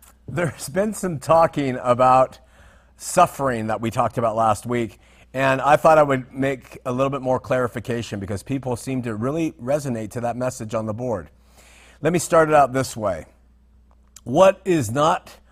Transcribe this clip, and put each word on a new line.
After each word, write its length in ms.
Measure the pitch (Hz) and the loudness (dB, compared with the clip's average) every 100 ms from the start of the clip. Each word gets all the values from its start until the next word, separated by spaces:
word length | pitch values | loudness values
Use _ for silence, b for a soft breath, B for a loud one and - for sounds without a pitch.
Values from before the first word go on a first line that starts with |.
| - _ - | -20 _ -10
there's 420 | 151 165 - - | -4 -4 -6 -6
been 240 | 170 214 | -2 -2
some 280 | 202 185 147 | -4 -6 -4
talking 580 | - 165 165 151 135 123 | 2 4 4 0 -4 -2
about 600 | 120 120 127 131 127 - b b b b b _ | 0 4 6 6 4 -2 b b b b b _
suffering 720 | - 180 175 - 135 117 110 | -2 2 2 2 -2 -2 -2
that 120 | 107 | -4
we 120 | 113 | -2
talked 260 | 127 117 - | -2 -2 0
about 160 | 113 | -2
last 320 | 110 113 104 120 | 2 2 0 -2
week. 320 | 120 110 - b b b | -4 -4 -8 b b b
And 280 | 131 135 131 | -2 0 2
I 140 | 135 151 | 4 4
thought 200 | 165 156 | 6 6
I 60 | |
would 300 | 143 131 127 | 6 2 -4
make 460 | 135 135 131 - - | -4 -4 -4 -10 -10
a 80 | 127 | -6
little 180 | 127 135 | -2 -2
bit 120 | 135 | -2
more 180 | 131 127 | -2 -2
clarification 800 | - 127 120 - 120 120 110 104 | -2 -2 -2 -4 -6 -6 -6 -8
because 220 | 98 101 | -8 -8
people 340 | - 135 127 120 | -6 -6 -6 -6
seem 260 | 135 131 | -6 -6
to 120 | 117 | -6
really 380 | 107 123 160 160 | -4 -4 -2 -4
resonate 580 | - 120 147 139 113 104 | -6 -4 -4 -2 -6 -8
to 80 | 120 | -6
that 160 | 117 117 | -6 -4
message 380 | 127 - 107 | -6 -6 -6
on 100 | 113 110 | -6 -6
the 60 | |
board. 380 | 107 127 98 73 _ b b b b b b | -6 -6 -6 -8 _ b b b b b b
Let 100 | 143 | -2
me 60 | 175 | -2
start 300 | - 165 156 | 2 4 6
it 40 | |
out 180 | 151 135 | 4 4
this 240 | 131 127 117 | 2 -4 -4
way. 300 | 101 82 - _ _ _ _ _ _ _ _ _ | -4 -4 -8 _ _ _ _ _ _ _ _ _
What 360 | 117 147 190 190 | -2 4 4 4
is 260 | 196 165 107 | 0 0 0
not 480 | 131 151 180 - - _ | 0 0 0 -6 -20 _